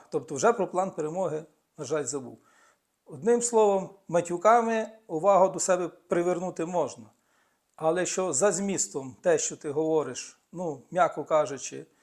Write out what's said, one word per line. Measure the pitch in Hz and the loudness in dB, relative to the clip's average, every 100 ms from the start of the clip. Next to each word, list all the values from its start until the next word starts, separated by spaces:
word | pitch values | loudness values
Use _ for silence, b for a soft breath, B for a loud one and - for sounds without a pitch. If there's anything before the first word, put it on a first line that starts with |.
| - | -8
Тобто | 160 - | -8 -6
вже | 139 208 | 0 2
про | 233 185 | 2 0
план | 185 185 | -2 -4
перемоги, | 180 151 170 180 151 - _ _ - | -4 -6 -4 -4 -6 -10 _ _ -14
на | |
жаль, | 135 151 | -6 -4
забув. | 135 147 123 117 b b b b _ _ | -4 -8 -10 -16 b b b b _ _
Одним | - 147 180 240 | -20 -4 0 2
словом, | 233 226 214 196 175 - - | 2 4 4 4 -2 -12 -2
матюками | 170 170 175 214 240 226 226 220 - - | -2 0 2 6 6 4 -2 -4 -10 -10
увагу | 160 190 196 185 | 0 4 6 6
до | 175 | 2
себе | - 180 170 | 0 0 -2
привернути | - - 175 175 175 180 170 165 | -8 -4 -2 0 -2 -4 -6 -4
можна. | 180 135 - 107 _ _ _ _ _ _ - | -2 -2 -6 -20 _ _ _ _ _ _ -4
Але | 160 170 175 | 0 0 0
що | - 185 | -2 -2
за | 139 202 | 2 2
змістом | 175 196 180 - 147 131 - | 2 -2 -2 -4 -6 -10 -2
те, | 185 156 | 2 2
що | - 151 | 0 -8
ти | 160 | -6
говориш, | 143 160 160 131 123 - - _ | -2 0 0 0 -6 -14 -18 _
ну, | 170 175 135 - | -10 -8 -8 -4
м'яко | 170 165 - | 0 0 0
кажучи, | 143 156 143 135 - 135 - _ | 0 0 0 -4 -10 -14 -16 _